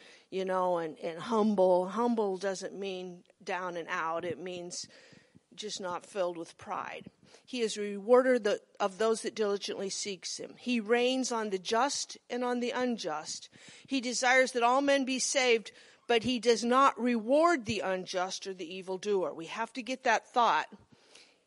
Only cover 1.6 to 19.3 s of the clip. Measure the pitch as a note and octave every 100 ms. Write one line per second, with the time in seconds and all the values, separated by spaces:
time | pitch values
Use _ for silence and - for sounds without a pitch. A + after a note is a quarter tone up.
1.6 | F#3 F3+ F#3 G3 A#3+ A3+ G3+ F#3 G3 F#3+
2.6 | F#3+ F3+ G3 F#3 F#3 F3 - _ G3+ F3+
3.6 | F#3 F3 D#3 F3+ D#3+ E3 F3 C#3 F3+ F3+
4.6 | F3 - - - - - _ - _ -
5.6 | G#3 - F#3 F3 - G#3 F3+ E3+ E3 -
6.6 | - F3+ - D#3 - - _ - - B3+
7.6 | A3 G#3 G#3 G3+ G3 B3 C4 B3 G3+ F#3+
8.6 | - - G3+ F#3 A3 A3+ A3 G#3+ G#3 G3+
9.6 | G3+ - G3 - G#3+ F#3 - - - -
10.6 | B3 A#3+ G3+ A#3+ B3 C4 B3 A#3 G#3+ F#3+
11.6 | F3 A3+ B3+ - - - - B3 B3 B3
12.6 | A#3+ B3 B3+ A3 F3+ D3+ D#3+ - - -
13.6 | - - - C4+ A#3+ A3+ B3+ C4 C4 B3
14.6 | A#3 C4 C#4+ C#4 B3+ C4 - C#4 B3+ A3+
15.6 | G3+ - - _ - A#3 A3 B3 A3+ A3+
16.6 | A#3 B3+ C4+ - A#3+ A#3 G#3+ C#4+ E4+ E4+
17.6 | G#3+ G#3+ E3 F#3+ F3 F#3 F#3 - G3 F#3
18.6 | E3 F#3 F3+ F#3 G3+ G3 D#3